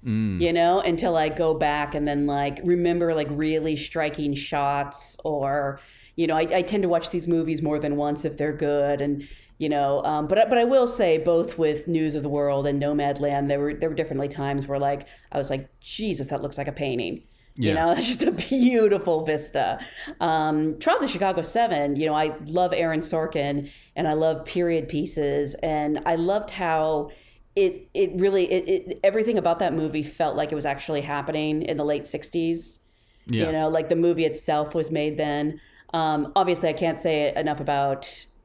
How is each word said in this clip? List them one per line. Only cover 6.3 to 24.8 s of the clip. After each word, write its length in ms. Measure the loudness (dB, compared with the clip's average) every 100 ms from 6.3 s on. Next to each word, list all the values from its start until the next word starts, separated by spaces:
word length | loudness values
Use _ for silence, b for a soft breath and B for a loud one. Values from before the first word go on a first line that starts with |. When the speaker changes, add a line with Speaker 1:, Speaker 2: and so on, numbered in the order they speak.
| 2
Speaker 2:
I, 100 | 2
I 80 | 0
tend 220 | 0 0
to 40 | 2
watch 220 | 0 0
these 160 | -4 0
movies 360 | 0 0 -2
more 180 | -2 0
than 160 | 0 0
once 280 | -2 -2
if 140 | -4 -2
they're 140 | -4
good, 480 | -2 0 2 2 0
and, 260 | 0 -4 B B B -6
you 80 | -2
know, 360 | 2 2 2
um, 240 | 0 0 2
but 100 | 4
I, 60 |
but 120 | 6 4
I 60 |
will 240 | 4 4 4
say, 320 | 2 2 4
both 400 | 4 2 2 0
with 300 | 0 0 -2
News 260 | 0 0
of 80 | -2
the 60 | -2
World 360 | 0 0 0
and 160 | 0 0
Nomadland, 680 | 0 2 0 0 0 0 0
there 100 | 0
were, 160 | 0
there 140 | -2 -2
were 60 | -2
definitely 320 | -2 -4 -4
times 400 | -4 -4 -4 -2
where, 100 | -2
like, 300 | 0 -2 -8 B B
I 60 | -4
was 120 | -2
like, 180 | -4 -6 _
"Jesus, 480 | -12 -6 -4 -4 -4
that 140 | -4
looks 160 | -6 -6
like 100 | -6
a 40 |
painting." 520 | -4 -2 -2 -4 -8 -12 b b -2
You 140 | 0
Speaker 1:
Yeah. 40 |
Speaker 2:
know, 140 | 2 2
<laughs> 60 |
that's 120 | 2 0
just 160 | 0
a 80 | 0
beautiful 960 | 0 -2 2 4 6 4 4 2 0
vista. 560 | 0 -2 -2 -2 -2 -2 B B B -4
Um, 580 | 0 2 2 0 0 0
Trial 200 | 0 0
of 40 |
the 60 | 0
Chicago 340 | 0 0 0
Seven, 540 | -2 0 0 0 0 0
you 100 | 0
know, 80 |
I 220 | 2 0 -4 -2
love 260 | 0 2
Aaron 280 | 2 0 0
Sorkin 680 | -2 -2 0 -2 -2 -2 -6 B B -2
and 100 | 0
I 60 |
love 320 | 2 2 0
period 440 | -4 0 0 0